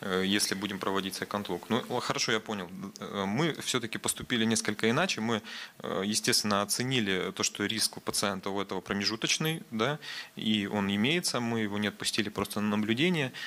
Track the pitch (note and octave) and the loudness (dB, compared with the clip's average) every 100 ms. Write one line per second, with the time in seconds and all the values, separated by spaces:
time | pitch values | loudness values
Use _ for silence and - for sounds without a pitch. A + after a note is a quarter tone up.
0 | G2+ F#2 F#2+ G#2 - G2 G2+ F#2+ G2+ G2 | 0 2 4 4 2 -2 -4 -2 0 0
1 | G2 - G2 G2+ G2 F2 - A2+ - B2 | 0 -4 -4 -4 -2 -4 0 -2 0 -2
2 | - C3+ - A2 G#2 G#2 F2 F#2 G2 - | -2 0 2 0 0 -6 -6 -8 -10 -10
3 | G2 G2+ G2 A2 E3 - - B2+ A2 - | -6 -2 0 2 2 0 0 -2 -2 -4
4 | - - A2 A#2+ A2+ A2 A2 G#2 A2+ B2+ | -4 -4 0 2 4 2 0 2 2 4
5 | F#3+ - A2 A2 - - - - - E2+ | 2 0 0 0 -2 -10 -12 -10 -4 -2
6 | G2 G#2+ - A#2 G#2+ G2+ G2+ - B2 C3 | 0 0 2 2 4 2 2 0 0 2
7 | G2+ F#2+ F2 F#2 G#2 - G2+ G#2+ - - | 2 2 0 0 -2 0 0 2 0 -2
8 | - - G#2 F#2+ G2 G2 F#2+ G2 - G2+ | -4 0 0 0 -2 -2 -2 -4 -2 0
9 | G2 A2+ E3 - D#3+ D#3+ - A2 A#2+ D3 | 0 0 0 2 0 -2 -4 0 2 0
10 | - - - - - G#2+ G2 G#2 G2 G2+ | -6 -10 -10 -4 0 2 2 0 2 4
11 | A#2 F3 F3 B2+ A#2 A#2 G#2+ G#2 G#2 G2 | 4 2 0 0 0 0 0 0 -2 -2
12 | - - G#2 G2+ G2+ G#2+ G#2 G#2 G#2+ A#2 | -2 0 0 -2 -4 -2 0 0 2 2
13 | E3+ E3+ C3 - | 2 2 -2 -6